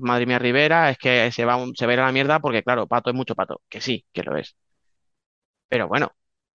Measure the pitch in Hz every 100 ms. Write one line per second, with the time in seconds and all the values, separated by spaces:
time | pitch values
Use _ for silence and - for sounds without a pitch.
0 | 123 123 120 123 120 131 151 165 156 127
1 | 131 123 117 117 120 123 127 123 120 123
2 | 131 131 139 156 147 113 123 123 92 117
3 | 123 123 131 113 95 - _ - - 113
4 | - - - 73 - - _ _ _ _
5 | _ _ _ _ _ _ _ 123 90 120
6 | - - _ _ _